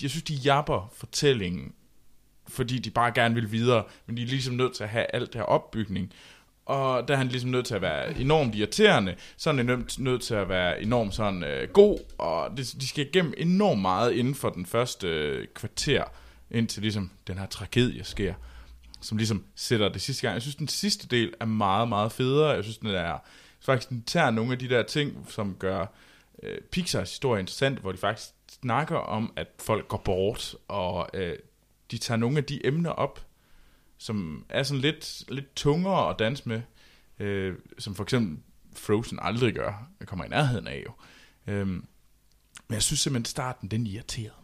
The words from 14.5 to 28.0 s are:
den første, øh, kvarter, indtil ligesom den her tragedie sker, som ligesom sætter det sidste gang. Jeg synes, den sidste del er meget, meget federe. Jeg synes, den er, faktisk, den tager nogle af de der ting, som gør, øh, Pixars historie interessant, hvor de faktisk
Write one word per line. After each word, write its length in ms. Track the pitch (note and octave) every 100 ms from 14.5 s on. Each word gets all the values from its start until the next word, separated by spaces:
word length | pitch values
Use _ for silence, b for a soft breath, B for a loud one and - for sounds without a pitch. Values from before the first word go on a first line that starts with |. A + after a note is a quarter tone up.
den 160 | F2 F2
første, 420 | A#2 B2+ - F2+
øh, 380 | D#2+ D2+ C2 A1+
kvarter, 500 | - A2 - D3+ G#2+ - b b b -
indtil 320 | A#2 A2+ -
ligesom 280 | G#2+ G#2 F2+ - -
den 120 | F#2
her 80 | F#2+
tragedie 580 | - G2 A#2+ B2 -
sker, 300 | - - F#2+ F#2 b b b b - -
som 180 | - G#2+
ligesom 260 | A2 G#2+ -
sætter 340 | - - A#2 G2
det 140 | G2
sidste 200 | - C3
gang. 120 | A#2+
Jeg 80 | G#2
synes, 140 | C3 C#3+
den 120 | D3+
sidste 380 | - G#3 - -
del 260 | B2 A2 -
er 40 | A2
meget, 420 | G#2+ G2+ G2 A#2+
meget 240 | G2+ A2
federe. 360 | - B2+ C#3+ D3+
Jeg 140 | G2+
synes, 140 | G2+ A2
den 100 | G#2+
er, 280 | F#2 E2+ D2+ b b b b
faktisk, 280 | - C3 -
den 140 | A#2+
tager 280 | - F3 C#3
nogle 220 | A2 A#2+
af 60 | B2+
de 100 | B2+
der 140 | B2
ting, 440 | G2+ D3+ D3 C2+ D#2+
som 260 | - G2+ F2+
gør, 280 | F#2+ F#2+ F#2+ b b b b -
øh, 160 | G1+ G1+ -
Pixars 380 | F3+ F3 A2 F#2
historie 300 | - C3+ G#2+
interessant, 380 | F#2 - C3+ B2+
hvor 140 | G2
de 60 |
faktisk 320 | F2+